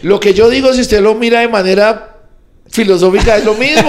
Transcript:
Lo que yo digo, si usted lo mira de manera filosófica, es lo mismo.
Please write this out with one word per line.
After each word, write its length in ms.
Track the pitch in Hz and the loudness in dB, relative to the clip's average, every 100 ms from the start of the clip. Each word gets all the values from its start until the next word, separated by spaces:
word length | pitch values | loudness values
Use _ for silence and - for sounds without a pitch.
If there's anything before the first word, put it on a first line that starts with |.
Lo 180 | 160 196 | -2 0
que 140 | 202 | 0
yo 160 | 185 233 | 2 2
digo, 240 | 262 262 | 2 0
si 80 | 254 | 0
usted 200 | 247 208 | 0 0
lo 140 | 202 | 0
mira 260 | 220 233 233 | 0 0 0
de 60 | 233 | 0
manera 680 | 220 185 190 214 220 - - - _ _ _ _ | -2 0 2 0 -2 -10 -20 -20 _ _ _ _
filosófica, 680 | - 208 185 185 202 233 214 | -4 0 2 2 2 2 0
es 80 | |
lo 100 | 214 | 0
mismo. 340 | 214 269 311 | -2 0 0